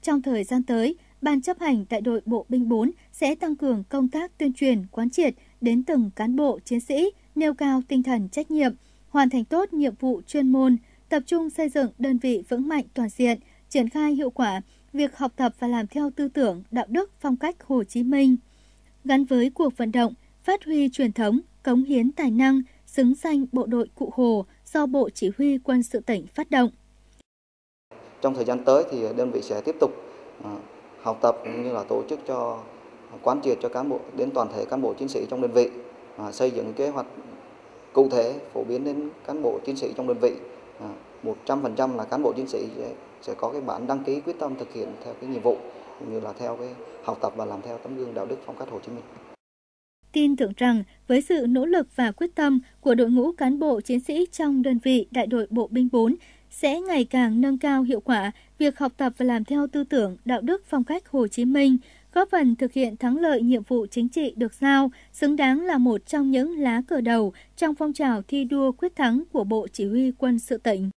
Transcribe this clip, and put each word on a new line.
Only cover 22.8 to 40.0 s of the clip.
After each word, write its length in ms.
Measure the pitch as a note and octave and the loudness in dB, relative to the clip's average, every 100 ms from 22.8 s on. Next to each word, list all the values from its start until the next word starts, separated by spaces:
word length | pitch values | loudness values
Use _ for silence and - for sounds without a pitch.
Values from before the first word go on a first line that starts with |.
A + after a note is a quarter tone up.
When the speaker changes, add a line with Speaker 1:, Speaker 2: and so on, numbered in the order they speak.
| - | -6
Speaker 1:
xứng 280 | - B3 | 2 2
danh 320 | C#4 E4 D4 C4 | 2 0 0 0
bộ 140 | B3+ A3 | -2 -2
đội 220 | A#3+ A3+ | -2 -2
Cụ 180 | - C4+ - | -6 -6 0
Hồ, 300 | A#3+ A3 F#3+ _ - | 2 2 -2 _ -4
do 120 | D#4 D4 | -2 0
Bộ 240 | C#4 G#3 | 2 0
Chỉ 200 | - F#3+ G3+ | 0 -4 0
huy 200 | C#4+ C4+ | 0 0
Quân 180 | - B3+ | 0 0
sự 180 | A#3 A3+ | 0 -4
tỉnh 260 | - G#3 D#3 | -2 -4 -4
phát 160 | - D#4 | -8 0
động. 200 | C#4 A#3+ - _ _ _ _ _ _ _ _ _ _ _ - - - | 2 2 0 _ _ _ _ _ _ _ _ _ _ _ -20 -20 -4
Speaker 2:
Trong 140 | C3+ | -4
thời 100 | C3+ | -2
gian 200 | A#2 B2 | -2 0
tới 200 | B2 C#3 E3+ | 4 4 2
thì 80 | C3 A2 A#2 | -4 -4 -2
đơn 140 | B2 | -2
vị 100 | A#2 | -2
sẽ 180 | - G#2 | -4 -6
tiếp 160 | D3+ D#3+ | -4 0
tục, 100 | C#3+ - - - - - | 0 0 -18 -20 -20 -18
ờ, 60 | G#2+ G2+ - - - - | -14 -14 -16 -20 -20 -10
học 160 | A2+ A2+ | -8 0
tập 140 | A#2+ A#2 | 0 0
cũng 180 | A2+ A#2 | -6 -8
như 100 | B2 | -6
là 120 | A#2 G2 | -6 -4
tổ 140 | A2+ - | -4 -4
chức 100 | D3+ - | -8 -6
cho, 360 | B2+ A#2 A2+ A2+ - - - - A2+ | -6 -6 -8 -14 -20 -20 -20 -20 -4
quán 180 | - C#3 | -2 0
triệt 140 | C3+ A#2 | 0 -2
cho 60 | A#2+ | -2
cán 200 | B2 C#3+ | -6 -4
bộ, 120 | C3 - - | -6 -8 -6
đến 140 | B2+ | -4
toàn 140 | C3 A2 | -2 -4
thể 100 | A2 | -4
cán 180 | G#2+ C3 | -6 -4
bộ 120 | B2 | -4
chiến 140 | G2 C3+ | -4 -6
sĩ 180 | - A2 | -6 -6
trong 100 | B2+ | -4
đơn 100 | B2 | 0
vị, 160 | A#2 A#2+ - - - - - | 2 2 -2 -18 -20 -20 -12
à, 160 | G#2+ | -12
xây 180 | G2+ C3 | -2 -2
dựng 220 | A2+ A2 - | -2 -8 -4
kế 120 | C#3+ | -4
hoạch 180 | C#3 - - - - - - - - - | -4 -10 -14 -20 -20 -20 -20 -20 -20 -2
cụ 160 | - C3+ | 4 4
thể 320 | B2 A#2 C#3 - | 4 0 -4 -8
phổ 120 | A#2 | -8
biến 200 | A2+ B2 | -4 -4
đến 260 | C#3+ C#3+ D3+ - - | -4 -6 -8 -12 -10
cán 160 | D3 | -4
bộ 180 | C#3 - - | -2 -2 -6
chiến 100 | C3+ | -6
sĩ 160 | - | -6
trong 100 | - | -6